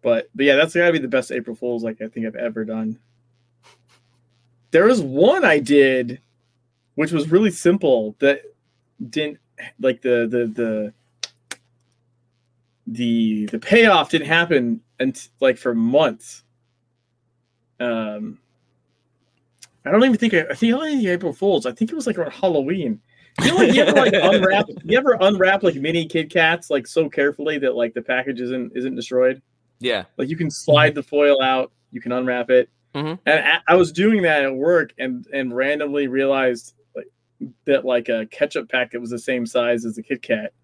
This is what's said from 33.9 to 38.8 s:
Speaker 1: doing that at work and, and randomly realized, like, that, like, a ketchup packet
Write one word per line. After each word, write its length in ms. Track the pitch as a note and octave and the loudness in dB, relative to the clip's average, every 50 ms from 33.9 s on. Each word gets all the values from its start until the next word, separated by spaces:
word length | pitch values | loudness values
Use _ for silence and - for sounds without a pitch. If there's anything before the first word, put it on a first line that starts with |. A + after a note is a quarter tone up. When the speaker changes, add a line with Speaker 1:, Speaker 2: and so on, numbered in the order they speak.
| D#3+ | 0
Speaker 1:
doing 300 | E3+ F#3+ G#3+ A3+ G#3 F#3 | 0 2 2 2 2 2
that 220 | E3 D#3 D3 C#3 | 2 2 2 0
at 100 | C3+ C3 | -2 -2
work 360 | C3 C#3 E3 F3 E3+ D3+ A#2 _ - | -2 0 2 2 2 2 -2 _ -8
and, 280 | B2+ C3 B2+ B2 - _ - | -6 -6 -6 -8 -10 _ -6
and 220 | C#3 C3 B2+ A#2+ | -6 -6 -4 -2
randomly 540 | B2 C3 C#3 D3 D3+ D3+ D3 C#3 D3 C#3+ C3 | -2 -2 0 0 -2 -4 -4 -2 -2 -2 -2
realized, 640 | B2 C3+ C3+ C3+ C#3 C3+ C3 B2+ B2 A#2+ - - _ _ _ _ _ | -2 -2 0 0 0 2 2 0 0 -2 -8 -18 _ _ _ _ _
like, 100 | - - - _ _ _ _ _ _ - - - _ _ | -16 -16 -16 _ _ _ _ _ _ -14 -14 -14 _ _
that, 180 | - C#3 C3 - | 0 0 0 0
like, 240 | B2+ B2 A#2+ A#2 - | 0 -2 -2 -2 -2
a 180 | A#2 A2+ A2 | -4 -4 -4
ketchup 420 | A2 - - D3 D3 - D#3 - - | -8 -4 -4 -4 -4 -4 -8 -8 -4
packet 300 | - B2+ | -4 -4